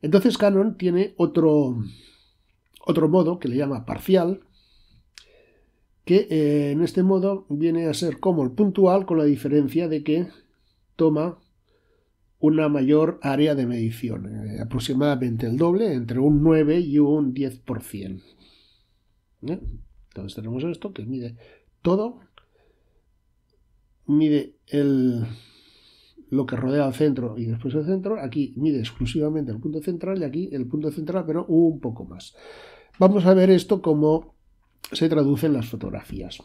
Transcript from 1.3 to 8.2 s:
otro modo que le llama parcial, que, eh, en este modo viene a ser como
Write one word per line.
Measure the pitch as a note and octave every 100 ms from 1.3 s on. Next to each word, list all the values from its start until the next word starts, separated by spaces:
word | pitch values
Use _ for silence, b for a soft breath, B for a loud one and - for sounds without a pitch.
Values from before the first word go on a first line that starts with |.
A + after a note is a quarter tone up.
| - D#3+ D3+ C#3 A#2+ G2 B B B B B _ _ _ _ -
otro | D#3+ D#3
modo | F3+ E3 F3
que | -
le | B2
llama | C#3+ C3 A#2
parcial, | - - F#3 E3+ F#3+ _ _ _ _ _ _ _ - b b b b b b b _ -
que, | F3+ A3
eh, | D#3+ D3 D3 C#3+
en | C#3+
este | E3+ F#3+
modo | F#3 F#3+ F#3+ G3 -
viene | D3 E3 E3 E3
a |
ser | D3+ F3
como | -